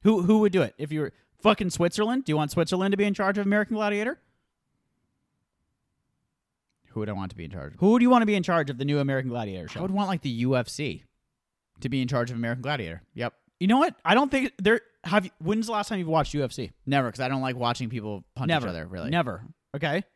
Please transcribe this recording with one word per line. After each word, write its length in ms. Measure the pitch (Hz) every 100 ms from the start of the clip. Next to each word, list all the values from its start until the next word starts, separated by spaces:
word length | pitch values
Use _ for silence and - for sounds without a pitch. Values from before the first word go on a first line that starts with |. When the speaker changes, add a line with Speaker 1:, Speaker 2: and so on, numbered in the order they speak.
Speaker 1:
Who, 180 | 208 220
who 200 | 175 214
would 120 | 208
do 80 | 185
it? 140 | 123 -
If 160 | 147
you 80 | 151
were 120 | 147 _ _ _
fucking 300 | 208 214 190
Switzerland, 540 | - 175 - 214 254 262
do 60 |
you 40 | 151
want 140 | 147
Switzerland 420 | - 160 185 190
to 60 | 196
be 60 |
in 100 | 202
charge 240 | 196 196 202
of 80 | 202
American 300 | 208 202 220
Gladiator? 420 | 208 208 220 339 _ _ _ _ _ _ _ _ _ _ _ _ _ _ _ _ _ _ _ _ _ _ _ _ _ _ _
Speaker 2:
Who 100 | 110
would 80 | 107
I 40 |
want 180 | 98 95
to 60 | -
be 80 |
in 60 | 80
charge 240 | 92 69
of? 60 | -
Speaker 1:
Who 180 | 190 240
do 40 |
you 80 | 240
want 120 | 247
to 40 | 220
be 80 |
in 80 | 202
charge 280 | 175 170 143
of 80 | 123
the 60 |
new 140 | 139 147
American 320 | 139 131 131
Gladiator 380 | 120 107 92 80
show? 120 | -
Speaker 2:
I 20 |
would 80 | 185
want, 180 | 196 196
like, 140 | 180
the 80 | 143
U 260 | 117 123 131
F 120 | 120
C 360 | - 147 82 _ _ _ _ _ _ _ _
to 80 | 135
be 120 | 135
in 60 | 127
charge 220 | 139 120
of 60 | 120
American 260 | 117 120
Gladiator. 400 | 127 147 87 85 _
Yep. 200 | - 120 _ _ _
Speaker 1:
You 60 | 190
know 120 | 247
what? 160 | 339 -
I 100 | 165
don't 160 | 214 277
think 220 | 269 262 -
there 220 | 202 240 _ _
have 200 | 165 208
you, 60 | 185 _
when's 280 | 160 214 226
the 60 |
last 160 | 214 202
time 100 | 202
you've 100 | 165
watched 260 | 160 143
U 80 | 147
F 80 | 131
C? 200 | - 110 _ -
Speaker 2:
Never, 240 | 139 123
'cause 100 | 107
I 80 | 127
don't 140 | 135
like 140 | 131 123
watching 320 | 120 120 120
people 360 | 120 107 101 -
punch 140 | - 127
Speaker 1:
Never. 180 | 160 113
Speaker 2:
each 40 |
other, 160 | 85 82
really. 240 | 92 117
Speaker 1:
Never. 340 | 165 131 92 110 - _ 143
Okay. 260 | 151 160 -